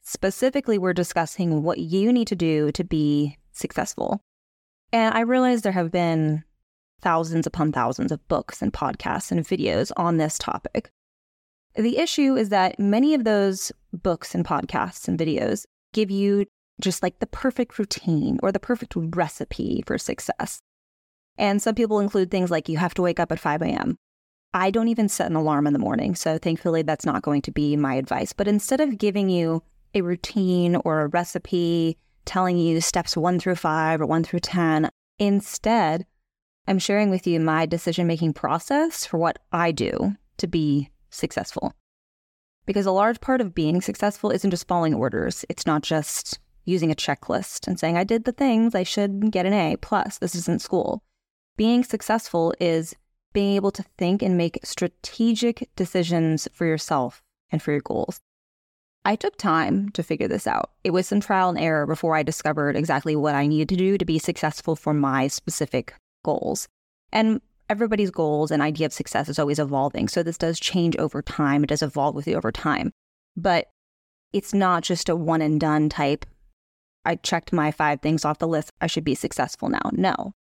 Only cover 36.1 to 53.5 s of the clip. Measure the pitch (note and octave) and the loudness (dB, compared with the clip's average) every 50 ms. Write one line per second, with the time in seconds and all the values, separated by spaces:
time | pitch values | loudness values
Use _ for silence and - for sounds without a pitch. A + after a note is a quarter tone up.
36.1 | _ _ _ _ _ _ _ _ _ _ _ - G3 F#3+ - - G3+ G#3 G#3+ G3+ | _ _ _ _ _ _ _ _ _ _ _ 0 0 0 2 2 2 2 4 2
37.1 | F#3+ F#3 - F3+ E3+ E3 D#3+ D#3+ D#3 D#3+ E3 D#3+ E3+ E3 - F3 E3 F3+ F3 E3+ | 2 0 0 0 2 2 2 2 2 2 2 0 -2 -2 -2 -2 0 2 2 0
38.1 | E3+ D#3+ E3 D#3+ D3 - - C#3+ C#3+ E3+ - - C#4 C#4+ D#4 E4 - - - - | 2 2 0 0 0 -2 -2 -2 -2 -2 -2 0 0 2 2 0 -2 -6 -8 -4
39.1 | - E3 E3 E3 - - _ _ - E3+ F3 E3+ E3 - A2 - - - - G3 | -2 0 0 0 -2 -4 _ _ -2 0 0 0 0 0 -2 -2 0 0 -2 -2
40.1 | G3+ - _ _ _ - - E3+ F3 E3 D#3 D3+ C#3+ C#3+ C#3+ - _ _ _ _ | -2 -4 _ _ _ -6 -6 -2 0 0 2 2 2 0 0 -4 _ _ _ _
41.1 | - - - - - - - - - - - - - _ _ _ _ _ _ _ | -10 -6 -6 -4 -4 -4 -6 -4 -8 -6 -6 -6 -8 _ _ _ _ _ _ _
42.1 | _ _ _ _ _ _ _ _ _ _ _ - G3 G3+ G3 G3 F#3 F#3+ G3+ A3 | _ _ _ _ _ _ _ _ _ _ _ -2 0 2 2 2 4 4 4 4
43.1 | A#3+ - - - C4 B3+ A#3+ F#3+ E3 - D#3+ D3+ D#3 F3+ F#3+ - G3+ - - G#3 | 2 0 0 0 2 2 2 0 0 0 0 2 2 2 0 -2 -4 -2 -2 -2
44.1 | G3+ - - G#3 - F#3 - G3+ F3+ E3+ - - F3+ F3 E3 D#3+ D3 G#2+ A#2 B2+ | -2 -2 -2 0 0 2 0 0 0 0 -2 -2 0 2 2 2 2 2 0 0
45.1 | - - - - - - - - - - - - D#3 D3+ D3 - D#3+ D#3 D3 - | 0 -2 -2 -2 -4 -6 -8 -10 -8 -4 -2 0 0 0 0 0 -2 -2 -2 -4
46.1 | - - - - - - _ _ _ _ _ - F3+ F3+ D#3 D#3+ D#3 - - - | -8 -8 -8 -8 -12 -12 _ _ _ _ _ -2 0 0 2 0 0 0 -2 -4
47.1 | C#3+ - - - - - F#3+ - - - - - F3+ - - D#3+ E3+ F3 F#3 G3 | -4 -6 -4 -4 -2 -2 -2 -6 -12 -10 -6 -6 -4 -2 0 0 0 0 0 2
48.1 | A3+ A3+ A3+ - A#3+ - C#4 C4+ A#3 A3 A3+ A#3 A3 F#3+ F3+ - - - G3+ G3+ | 0 0 0 -2 -2 0 2 2 4 4 4 4 2 0 -2 0 0 -2 0 0
49.1 | G3 G3 G#3 A3 G#3 F#3+ F3 F#3+ G3+ G#3 E3+ D#3 - - - - - G3+ - G3+ | 0 0 0 0 2 2 2 2 2 2 2 2 0 -2 -2 -2 0 0 0 -2
50.1 | - - - F3 - F3 F3 - - - - - - F3 - - - G#3 _ _ | -6 -6 -6 -4 -4 -4 -2 -2 -2 -2 -2 0 0 0 0 0 -4 -6 _ _
51.1 | _ _ _ _ _ _ _ _ _ - G#3+ A3+ A#3+ B3 B3+ - - G#3 - - | _ _ _ _ _ _ _ _ _ 0 2 4 4 2 2 0 -4 -6 -2 0
52.1 | A3 A3+ - - - E3+ E3 E3+ - - F3+ E3+ E3 D#3+ D#3+ E3 - _ _ _ | -2 -2 -2 -2 -2 0 0 0 0 0 0 2 2 0 -2 -4 -10 _ _ _
53.1 | _ _ _ _ _ G3+ G3+ G3 | _ _ _ _ _ 0 2 2